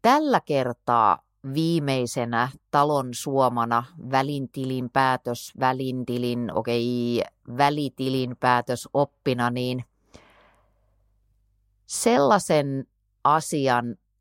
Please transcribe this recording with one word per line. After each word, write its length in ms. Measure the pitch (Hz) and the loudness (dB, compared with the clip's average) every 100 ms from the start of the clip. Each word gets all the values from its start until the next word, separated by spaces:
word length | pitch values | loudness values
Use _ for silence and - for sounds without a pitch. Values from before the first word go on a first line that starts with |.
tällä 400 | 226 285 302 196 | 4 4 2 0
kertaa 760 | - 143 127 120 - 120 104 85 _ _ 135 | 0 -2 -2 -4 0 4 4 2 _ _ -6
viimeisenä 960 | 139 165 170 143 131 120 - 117 117 123 - _ | -2 0 0 0 -2 -2 -4 -2 -2 -2 -6 _
talon 380 | 147 147 143 127 | 0 2 0 -2
suomana 720 | 120 147 135 127 120 117 120 123 - 131 | -8 -2 2 2 2 0 0 -2 -16 -2
välintilinpäätös, 1400 | 135 135 143 127 143 131 131 127 135 131 127 - 120 - - | 0 0 -4 -6 -8 -6 -6 -2 0 0 0 -4 -8 -10 -2
välintilin, 960 | 127 131 131 127 120 120 120 120 117 | -2 0 -4 -6 -4 -4 -2 -4 -4
okei, 720 | - 120 120 120 123 120 117 - _ - 120 | -4 -2 -2 -2 -2 -2 -2 -4 _ -12 0
välitilinpäätös 1300 | 143 147 139 - 131 131 127 123 123 123 120 123 - | 2 2 -6 -4 -4 -2 -4 -2 0 0 0 -8 -4
oppina, 560 | 139 143 _ - 123 120 | -2 -2 _ -4 0 -2
niin 340 | 120 123 127 - _ _ - _ _ _ _ _ _ _ _ _ _ _ _ _ _ _ _ | -2 -4 -6 -10 _ _ -20 _ _ _ _ _ _ _ _ _ _ _ _ _ _ _ _
sellaisen 1000 | _ - 233 247 - 208 - 156 143 135 - _ _ _ | _ 0 2 4 6 4 4 2 2 -6 -8 _ _ _
asian 720 | 143 156 - 156 135 120 120 - _ _ | 2 2 0 0 2 2 0 -10 _ _